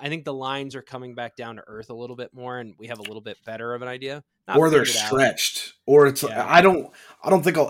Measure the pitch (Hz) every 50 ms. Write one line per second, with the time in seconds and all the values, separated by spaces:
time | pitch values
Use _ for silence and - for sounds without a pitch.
0 | 139 147 156 165 143 156 139 131 131 131 135 139 139 139 131 131 120 - - 127
1 | 127 123 120 123 120 113 _ - 120 117 113 107 - - 107 107 110 - 117 117
2 | 120 123 123 120 123 - _ 131 123 123 123 123 120 107 87 76 107 120 123 107
3 | 101 104 107 110 107 110 98 - - 110 110 113 113 117 123 120 127 123 127 127
4 | 131 135 139 147 - _ _ _ _ - - 143 160 160 156 143 117 - - -
5 | 107 107 135 131 135 117 - - - - - - - - - _ _ - 139 147
6 | 143 139 131 - - 123 110 120 113 95 151 175 180 196 185 156 - - - -
7 | - - - _ - - 190 180 143 180 156 160 139